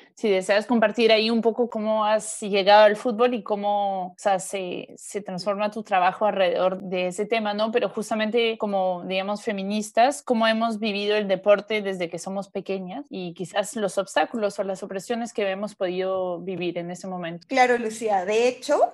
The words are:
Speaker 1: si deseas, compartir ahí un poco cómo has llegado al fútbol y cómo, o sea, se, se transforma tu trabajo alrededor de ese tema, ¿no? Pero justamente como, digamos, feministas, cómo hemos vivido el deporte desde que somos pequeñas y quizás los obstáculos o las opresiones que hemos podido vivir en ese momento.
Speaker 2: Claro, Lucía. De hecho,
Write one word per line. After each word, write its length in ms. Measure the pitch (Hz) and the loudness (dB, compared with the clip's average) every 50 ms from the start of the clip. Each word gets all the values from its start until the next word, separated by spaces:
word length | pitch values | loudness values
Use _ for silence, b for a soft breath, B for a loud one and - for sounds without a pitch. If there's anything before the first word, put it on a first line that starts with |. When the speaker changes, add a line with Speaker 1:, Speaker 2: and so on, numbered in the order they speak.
| b b b | b b b
Speaker 1:
si 160 | - - 214 | -4 0 2
deseas, 380 | 196 185 185 - 202 208 214 - | 2 2 2 2 2 2 2 2
compartir 440 | 247 226 220 208 208 247 233 220 | 2 4 4 2 4 4 4 6
ahí 200 | 220 214 220 226 | 6 6 4 2
un 100 | 233 226 | 2 2
poco 300 | 214 226 220 247 240 226 | 2 0 0 0 -2 -2
cómo 340 | - 220 208 214 220 220 214 | -2 -4 -2 -2 0 0 2
has 340 | 208 220 214 214 - - - | 2 2 0 0 -4 -10 -8
llegado 420 | 220 202 196 196 190 196 208 214 214 | -4 -2 0 2 6 8 10 10 10
al 140 | 208 208 208 | 8 6 4
fútbol 360 | - 254 220 208 247 254 254 | -2 -2 0 2 2 2 2
y 80 | 220 | 0
cómo, 680 | 185 - 214 202 202 208 208 208 202 196 196 190 180 185 | -4 -4 -4 -2 0 0 0 0 0 -2 -2 -4 -6 -8
o 60 | 180 | -8
sea, 220 | - - 208 196 185 | -4 0 0 0 0
se, 560 | 180 - - 196 185 180 - - - - - | -2 -4 -8 -6 -6 -6 -8 -10 -10 -12 -16
se 260 | - - - - 208 | -20 -14 -10 -10 -10
transforma 500 | 202 - 190 175 - 208 196 196 214 208 | -8 -8 -8 -6 -4 -4 -2 -2 -2 -4
tu 100 | 214 226 | -4 -6
trabajo 440 | 208 - 202 185 180 185 185 - 220 | -6 -2 0 2 2 2 2 2 0
alrededor 580 | 208 196 196 190 175 - 180 180 185 190 185 196 | 0 2 2 2 2 2 2 2 0 0 -2 -6
de 240 | 185 185 180 180 180 | -4 -2 -2 -2 -2
ese 180 | 180 - 208 | -2 -4 -4
tema, 300 | 208 233 226 214 208 208 | -2 -2 -2 0 -2 -2
¿no? 160 | 208 214 226 | -2 -2 0
Pero 180 | 220 240 202 190 | 0 0 0 -2
justamente 720 | - 226 208 - 233 214 214 214 214 240 233 226 220 - | -4 -4 -6 -4 -2 -2 -2 0 0 0 0 0 0 -2
como, 460 | 226 208 196 190 185 185 180 175 175 | -2 -2 0 0 0 0 -2 -2 -4
digamos, 360 | 180 185 190 190 202 208 208 | -4 -2 -2 -2 -2 -4 -6
feministas, 800 | - 233 208 196 190 196 208 214 208 - - 226 233 269 277 - | -4 -4 -4 -4 -4 -4 -4 -4 -4 -2 2 4 4 4 4 0
cómo 240 | - - 247 220 226 | -2 -2 0 2 2
hemos 320 | 226 226 220 226 233 220 208 | 2 2 2 0 -2 -2 -2
vivido 380 | 220 220 196 202 202 208 208 | -2 -2 -2 -2 0 0 0
el 120 | 214 214 190 | 0 2 0
deporte 540 | 190 185 190 208 208 196 196 - 220 214 | 0 0 4 4 4 4 2 -2 -4 -2
desde 300 | 196 196 190 180 180 165 | -2 -4 -4 -4 -4 -6
que 80 | - 165 | -6 -8
somos 300 | - 190 196 196 190 - | -8 -8 -8 -8 -8 -8
pequeñas 560 | - 202 - - 190 190 185 180 190 269 294 - | -8 -10 -6 -6 -6 -6 -6 -8 -10 -12 -12 -12
y 240 | - 190 180 175 170 | -10 -10 -10 -8 -8
quizás 420 | - 185 156 - 196 196 - - | -10 -10 -6 -4 -4 -4 -4 -4
los 220 | 226 208 185 - 202 | -4 -4 -4 -2 -4
obstáculos 640 | 190 - - 294 311 - - 233 208 202 202 - | -4 -2 0 -2 -2 0 -2 -2 -4 -4 -2 -4
o 40 | 196 | -6
las 200 | 196 190 180 208 | -6 -6 -8 -8
opresiones 500 | 190 196 185 - - 240 226 240 214 - | -10 -10 -8 -6 -6 -6 -6 -6 -6 -4
que 160 | - 202 196 | -4 -2 -2
hemos 240 | 190 196 208 208 - | -2 -4 -6 -8 -6
podido 640 | - 196 180 180 185 185 185 190 190 185 180 175 170 | -4 -4 -4 -2 -2 -2 -2 -2 -2 -2 -4 -4 -6
vivir 360 | 175 190 185 170 175 175 170 175 | -6 -8 -6 -4 -4 -4 -4 -6
en 140 | 170 175 | -6 -8
ese 160 | 180 180 - 190 | -10 -10 -10 -10
momento. 400 | 185 180 175 165 170 170 - - | -8 -8 -8 -8 -10 -10 -8 -2
Speaker 2:
Claro, 240 | 277 254 247 254 | 2 4 4 4
Lucía. 540 | 247 240 233 220 220 - 240 214 202 190 180 | 4 2 0 -2 -6 -4 -2 0 0 0 0
De 240 | 190 214 226 240 254 | 2 2 2 2 2
hecho, 420 | 247 254 - - 294 381 640 - | 0 -2 -2 0 2 4 4 2